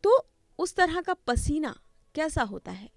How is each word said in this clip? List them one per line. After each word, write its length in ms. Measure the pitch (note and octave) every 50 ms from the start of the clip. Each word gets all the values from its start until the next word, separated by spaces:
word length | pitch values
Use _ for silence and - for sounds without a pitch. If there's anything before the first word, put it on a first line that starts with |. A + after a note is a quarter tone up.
| -
तो 80 | G4 A#4 C5+ - _ _ _ _ _ _ -
उस 140 | - F4+ -
तरह 260 | - F4+ F4 D#4+ F4+
का 120 | E4+ - F#4 - _
पसीना 460 | - A#3+ G#3+ - - C#4+ D#4 D#4 B3+ - - _ _ _ _ _ _ _
कैसा 280 | D4+ D#4 D#4+ - D#4 B3
होता 280 | G3+ G3 F#3 _ -
है 180 | F#3 F#3+ G3+ - _